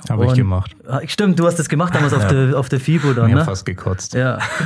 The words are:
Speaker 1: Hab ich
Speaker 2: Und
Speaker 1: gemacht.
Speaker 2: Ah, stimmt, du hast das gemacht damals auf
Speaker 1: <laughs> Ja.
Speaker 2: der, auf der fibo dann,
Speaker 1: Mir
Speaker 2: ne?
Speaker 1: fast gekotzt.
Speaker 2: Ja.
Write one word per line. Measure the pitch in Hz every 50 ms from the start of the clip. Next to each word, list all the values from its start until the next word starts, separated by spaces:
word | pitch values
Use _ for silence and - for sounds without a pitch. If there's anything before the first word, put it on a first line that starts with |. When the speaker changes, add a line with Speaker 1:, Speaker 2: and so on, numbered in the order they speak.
| - -
Speaker 1:
Hab | 117 107
ich | 120 127
Speaker 2:
Und | 127
Speaker 1:
gemacht. | 123 123 95 92 92 95 - - - - -
Speaker 2:
Ah, | 123 139 - -
stimmt, | - - 208 196 175 165
du | 170 170
hast | 170 170
das | 151 -
gemacht | 160 147 175 170 175
damals | 165 147 143 147
auf | 135 104
Speaker 1:
<laughs> | 95
Ja. | 139 135 135 127
Speaker 2:
der, | 143 139
auf | 131 -
der | - 131
fibo | - - 156 131 135 143 127
dann, | 117 117 113
Speaker 1:
Mir | 123
Speaker 2:
ne? | 143 160
Speaker 1:
fast | 147 95 95 -
gekotzt. | - 92 - - 95 92 95 - - -
Speaker 2:
Ja. | 123 127 131 113 104 - - - - 160